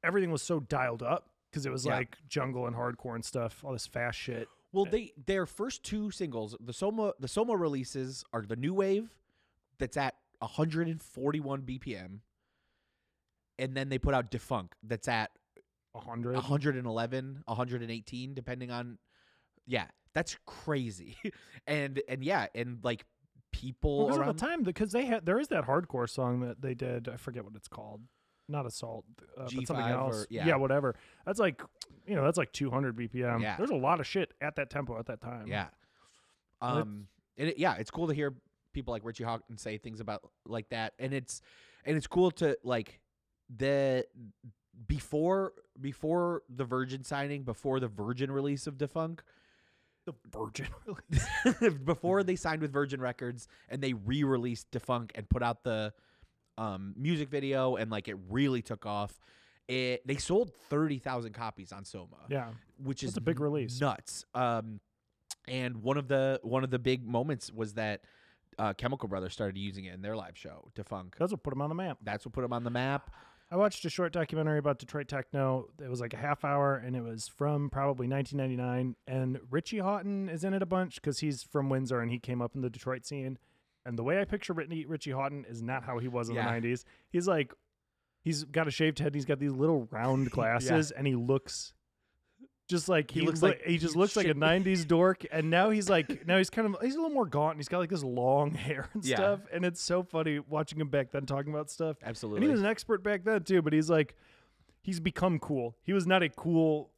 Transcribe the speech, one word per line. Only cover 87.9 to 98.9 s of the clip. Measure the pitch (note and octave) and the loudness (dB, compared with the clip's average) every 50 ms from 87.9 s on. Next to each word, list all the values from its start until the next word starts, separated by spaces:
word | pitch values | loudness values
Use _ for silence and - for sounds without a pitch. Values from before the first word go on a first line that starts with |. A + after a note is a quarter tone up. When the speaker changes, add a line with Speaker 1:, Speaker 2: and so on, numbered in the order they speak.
| _ _ _ _ _ _ | _ _ _ _ _ _
Speaker 1:
he's | _ D#3 D#3+ D3 D#3 | _ -2 -2 -2 -4
got | D3 D3 D#3+ D#3+ D3+ | -2 0 0 0 0
a | |
shaved | C3+ - D#3+ D#3 D3+ - | 2 4 4 4 4 2
head. | D3 D3+ | -2 0
He's | C#3 D3 C3+ | 0 -2 0
got | C3 D3 C3 | 0 0 2
these | C#3+ C#3+ | 2 0
little | C3+ C3 C#3+ D#3 E3 C#3+ A#2 A2 | 2 4 4 6 6 4 2 0
round | - A2 A#2 C3 C3 C3 C3+ | -4 -2 2 2 4 4 2
Speaker 2:
<laughs> | |
Yeah. | A#2+ | 2
Speaker 1:
glasses, | - - A#2+ A2+ A#2 A#2+ B2+ C3 - D#3+ D#3 D3 | 2 2 2 4 4 2 4 4 4 4 4 2
and | - - C3+ | -2 -2 0
he | C#3 C3 | 0 2
looks | A#2+ A#2+ B2 C3+ C3+ - - - - - - _ _ _ _ _ _ _ _ _ _ _ _ _ _ B3 - _ _ _ - | 2 2 4 2 2 2 -4 -10 -10 -10 -12 _ _ _ _ _ _ _ _ _ _ _ _ _ _ -20 -20 _ _ _ 0
just | F3 F3 - - | 0 0 4 6
like | F#3 D#3+ D3+ - | 4 4 4 4
Speaker 2:
He | - D#3+ | 2 2
Speaker 1:
he | E3+ | 4
Speaker 2:
looks | D#3+ D#3 D#3+ | 4 6 8
Speaker 1:
loo-, | E3 F#3+ | 8 6
Speaker 2:
like | F#3 - - | 6 6 2
Speaker 1:
he | E3+ E3+ | 2 2
just | E3 D#3 E3+ D3+ | 4 4 2 6
Speaker 2:
he | E3+ | 6
Speaker 1:
looks | F#3+ G#3 - | 4 6 6
like | A3 F#3+ | 4 4
a | F3 | 4
Speaker 2:
should | D3+ | 4
Speaker 1:
nineties | C#3 D3+ D#3 E3 F#3 F#3+ F#3+ F#3+ F3+ E3 | 6 6 6 6 6 6 4 4 4 4
dork. | C#3+ E3+ E3 F3 F#3 F#3 - - - | 6 6 8 8 8 6 4 -2 -4
And | D3+ D#3+ D#3 D#3+ | -2 0 2 4
now | D#3+ F3 F#3+ A3 | 6 6 6 6
he's, | A3 G#3+ G3 F#3 | 6 4 4 6
like, | G3 E3 D#3 - C#4+ - - | 4 4 4 2 -4 -6 0
<laughs> | E3 | 4
now | F3+ F#3+ | 6 6
he's | F#3+ - | 4 4
kind | - A3+ A3+ G#3+ | 2 0 0 0
of, | G3+ E3+ | 0 0
he's | - B3+ C4+ | 0 0 0
a | D#4 | 0
little | E4 D#4+ | 0 0
more | D4+ C4+ A#3 | 2 2 0
gaunt, | D#3+ B2+ C#3+ D3+ D#3 D#3+ | 2 2 2 2 2 0
and | D3+ | -2
he's | C#3+ - | -4 -2
got, | - F3+ | 0 0
like, | F3+ D#3+ | 0 0
this | G3 E3 C#3+ | 0 -2 -2
long | C3 A#2+ B2 B2 B2+ C3+ C#3+ D3 D3 D#3 | -2 0 2 4 6 6 6 4 4 0
<laughs> | |
hair | - - C3 D3+ C3+ C#3 - | -2 -2 -2 -2 -4 -4 -6